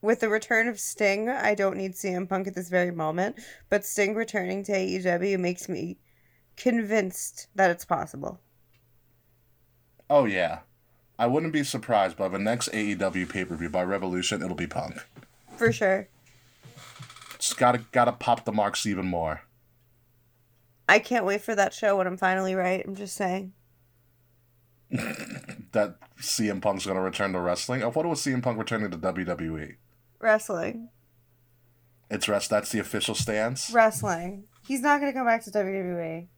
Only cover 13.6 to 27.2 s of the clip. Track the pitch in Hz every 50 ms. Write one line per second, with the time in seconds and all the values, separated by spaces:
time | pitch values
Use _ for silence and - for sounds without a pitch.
13.6 | 85 82 76 92 90 90 98 98 92 92 90 90 90 - 107 95 73 92 90 -
14.6 | 87 82 - - 80 82 - - - - _ - - _ _ _ _ - - -
15.6 | 233 226 233 - 220 190 190 196 196 _ _ _ _ _ _ _ _ _ _ _
16.6 | _ - - - - - - - - - - - - - - - - - - -
17.6 | 131 123 120 120 113 - - 127 120 120 120 - - - 117 - - - 104 107
18.6 | 104 101 101 - - 107 101 92 92 92 90 85 82 80 76 73 - _ _ _
19.6 | _ _ _ _ _ _ _ _ _ _ _ _ _ _ _ _ _ _ _ _
20.6 | _ _ _ _ _ - 185 214 - - 247 233 196 190 196 214 - - 226 202
21.6 | 196 190 - - - 208 202 196 185 180 180 185 196 185 185 190 190 190 185 190
22.6 | 180 180 190 185 - - 196 190 202 190 - - 202 180 180 190 196 185 190 _
23.6 | _ _ _ _ _ _ _ _ _ _ _ _ _ _ _ _ _ _ _ _
24.6 | _ _ _ _ _ _ - - - - - - - - - - - - - -
25.6 | - - - 110 104 101 - - - - _ - - - - - 110 104 98 95
26.6 | 90 107 98 95 92 101 95 95 95 95 92 -